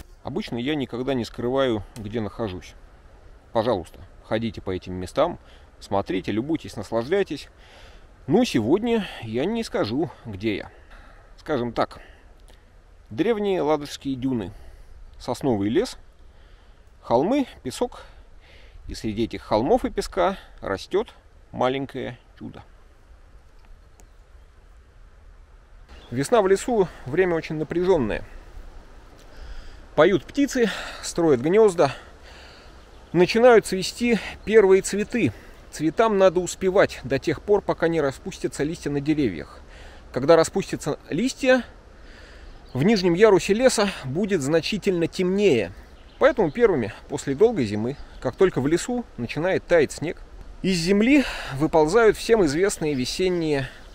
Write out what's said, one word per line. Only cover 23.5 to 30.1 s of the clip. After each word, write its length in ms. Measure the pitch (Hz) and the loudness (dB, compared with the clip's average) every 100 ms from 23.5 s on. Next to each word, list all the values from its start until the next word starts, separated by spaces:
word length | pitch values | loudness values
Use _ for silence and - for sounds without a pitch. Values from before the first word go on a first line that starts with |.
| - - - - - - - - - - - - - - - - - - - - - - - - - - | -20 -20 -20 -20 -20 -20 -20 -20 -20 -20 -20 -20 -20 -20 -20 -20 -20 -20 -20 -20 -20 -20 -20 -20 -20 -10
Весна 320 | 120 139 240 | -6 0 2
в 40 | 190 | 4
лесу — 400 | 196 - 233 175 - - | 2 2 0 0 -4 -4
время 260 | 151 185 | 0 0
очень 220 | 165 - 156 | 0 -4 -6
напряженное. 680 | 156 170 180 180 113 90 - - - - - - - - - - - - - - - - - - | -4 -2 2 2 2 -4 -8 -16 -18 -18 -18 -18 -20 -20 -20 -20 -20 -18 -16 -14 -14 -18 -4 2
Поют 300 | 160 | 4